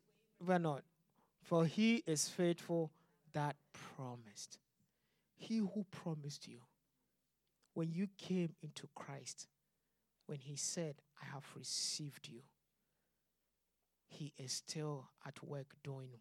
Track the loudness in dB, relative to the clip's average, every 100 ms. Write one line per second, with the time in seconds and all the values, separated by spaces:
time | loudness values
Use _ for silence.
0 | _ _ _ _ 4 6 6 0 -6 _
1 | _ _ _ _ 4 6 6 8 6 6
2 | 4 2 2 4 4 4 2 2 2 -4
3 | _ _ -4 0 0 0 _ -16 -14 -8
4 | -8 -8 -12 -12 -14 -14 _ _ _ _
5 | _ _ _ _ -2 2 2 0 -4 -4
6 | -4 -2 -4 -8 -12 -16 -20 _ _ _
7 | _ _ _ _ _ _ _ -2 0 0
8 | -2 -2 0 2 2 -2 -12 -12 -12 -12
9 | -10 -10 -10 -12 -14 _ _ _ _ _
10 | _ _ -10 -8 -6 -2 -2 0 -2 -4
11 | _ -14 -10 -10 -10 -10 -4 -2 0 -2
12 | -4 -8 -14 -14 -16 _ _ _ _ _
13 | _ _ _ _ _ _ _ _ _ _
14 | _ -10 -10 -8 -6 -6 -4 -4 -2 -4
15 | -8 _ -14 -12 -8 -8 -8 -12 -8 -8
16 | -10 -14